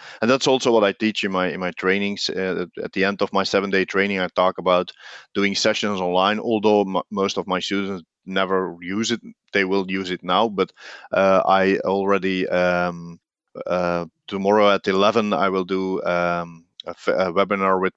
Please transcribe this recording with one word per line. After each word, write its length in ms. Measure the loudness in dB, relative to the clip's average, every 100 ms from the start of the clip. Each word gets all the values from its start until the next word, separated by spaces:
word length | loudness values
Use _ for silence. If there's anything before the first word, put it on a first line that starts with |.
| -20 -4
And 100 | 0
that's 160 | 2 2
also 260 | 2 4
what 120 | 4
I 80 | 4
teach 320 | 2 -2 -2
in 80 | -2
my, 140 | -2 -2
in 120 | -4
my 100 | -6
trainings. 580 | -2 0 0 -2 -4 -6
Uh, 380 | -4 -4 -4 -6 -8
at 100 | -6
the 120 | -2
end 180 | -2 0
of 100 | -2
my 120 | 0
seven-day 420 | 0 0 2 0 0
training, 340 | 0 0 -2
I 80 | -2
talk 300 | 0 0 0
about 320 | 2 2 0 -10 -20 -20 -8
doing 220 | -2 -2
sessions 460 | 0 0 0 -2 -4
online, 380 | -2 2 2 0
although 440 | -2 0 4 4
m-, 200 | 2 -2 -4
most 280 | -2 -2 -2
of 80 | -4
my 140 | -4
students 440 | -2 -4 -4 -8 -14 _ -8
never 500 | -4 0 0 -2 -8
use 280 | -8 -4 -2
it. 100 | -4 -8 -20 _
They 100 | -2
will 260 | 0 -2 -2
use 200 | -6 -6
it 120 | -6
now, 260 | 0 0 2
but, 240 | 0 -4 _ -20 -20 -4
uh, 300 | 2 4 4 4
I 320 | 4 4 2
already, 680 | 0 0 0 0 0 -2 0
um, 720 | 0 2 0 -2 -6 -12 -18 _ _ _ -14 -4
uh, 380 | -2 0 -2 -4 _ -10
tomorrow 440 | -2 2 4 6
at 160 | 4 2
eleven, 460 | 2 4 2 0
I 160 | 0 0
will 160 | 0
do, 380 | -2 -2 -2 -4
um, 640 | -2 0 0 -2 -6 -14 _ -16 -14
a 40 |
f-, 180 | -6 -2
a 240 | 0 0
webinar 480 | 0 0 0 2 2
with, 120 | 0